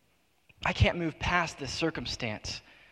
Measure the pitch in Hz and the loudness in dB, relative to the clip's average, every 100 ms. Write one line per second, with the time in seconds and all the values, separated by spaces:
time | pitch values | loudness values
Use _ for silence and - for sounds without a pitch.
0 | _ _ _ _ _ - - 185 202 175 | _ _ _ _ _ -4 -2 4 4 4
1 | 160 - 180 175 160 - 135 - 165 156 | -2 -2 2 2 0 -4 -8 0 0 -2
2 | 117 - 117 107 - - - - - | -6 -4 -4 -6 -8 -12 -14 -20 -20